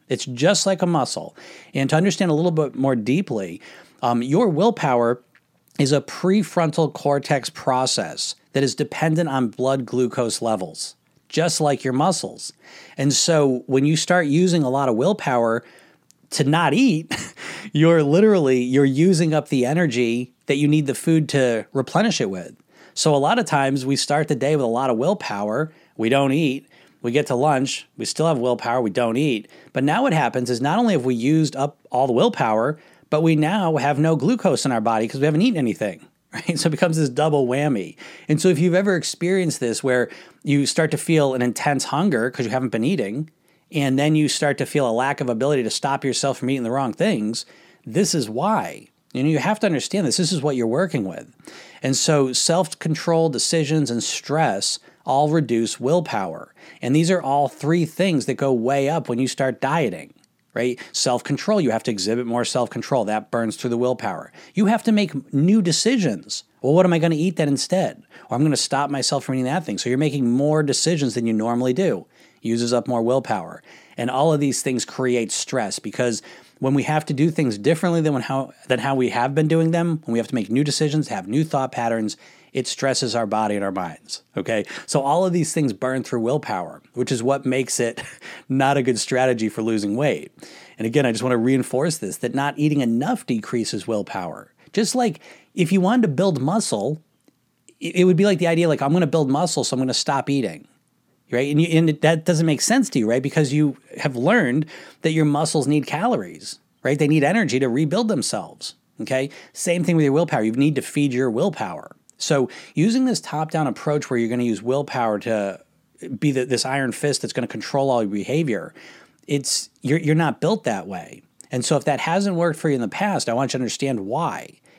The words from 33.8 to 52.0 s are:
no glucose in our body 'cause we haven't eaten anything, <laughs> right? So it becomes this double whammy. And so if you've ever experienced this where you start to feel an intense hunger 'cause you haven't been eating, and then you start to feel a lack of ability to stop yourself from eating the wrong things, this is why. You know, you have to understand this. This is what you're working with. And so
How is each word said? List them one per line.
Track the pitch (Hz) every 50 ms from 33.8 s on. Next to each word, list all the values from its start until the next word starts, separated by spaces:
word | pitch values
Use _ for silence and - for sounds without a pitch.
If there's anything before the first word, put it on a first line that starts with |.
| 127 143 143 135
no | 156 160 165
glucose | - 135 190 254 226 - 190 139 - -
in | 143 123
our | 113
body | 107 117 113 110 113
'cause | 107 - 135
we | 143
haven't | 151 151 156 208
eaten | 262 220 160
anything, | 131 113 95 - 110 101 87 - - - _ _
<laughs> | _ _ -
right? | - - - 170 151
So | - 170
it |
becomes | 156 - 185 175 160
this | 160 156 131
double | 120 143 151 160 151 143 131
whammy. | 120 127 139 147 151 127 101 90 80 - - - - - - - -
And | 151 151
so | - 185
if | 180 139
you've | 170 180 165
ever | 180 196 202 185
experienced | 160 - - - - 170 175 196 190 180 156 - -
this | 131 117 110 - -
where | 127 123 127 117 - - - - - - _ -
you | 151 143 143 139
start | - - - 160 156 160
to |
feel | - - - 165 156 143 135 131
an | 123 123
intense | 123 110 - - 151 143 135 -
hunger | - - 147 185 208 143 110 113 127
'cause | 123 - 123
you | 107 120
haven't | 127 131 117
been | - 113 110
eating, | 147 196 147 104 98 107 139 156 156 _ _ _ _ _ _ _ _ -
and | 151 143 135 131 135
then | 143 156 156
you | 156 151 131
start | - - 156 143 139 -
to | 139
feel | - - 147 135 120
a | 110
lack | 117 127 139 139 -
of | 160 147
ability | 120 110 127 143 151 131 117
to | 107
stop | - - - 139 139 135 -
yourself | 135 117 - - 139 127 -
from | 135 127
eating | 139 135 120
the | 113
wrong | 123 139 135 120 98
things, | - 170 220 185 117 107 107 110 - - - - - - - _ _ _
this | - 110 156 196 - -
is | 160 117 107
why. | 110 123 165 208 220 170 101 85 - 52 - - _ _ _ _ -
You | 127 131
know, | 156
you | 160 143
have | 123 190 214 208
to | -
understand | 196 160 127 - - - 208 180
this. | 127 -
This | - 180 156 190
is | 151 127
what | 151 135
you're | 123 117
working | 113 117 151 190 170 - 131 98
with. | 92 82 67 - - _ - - - - - - - - - -
And | 131 135
so | -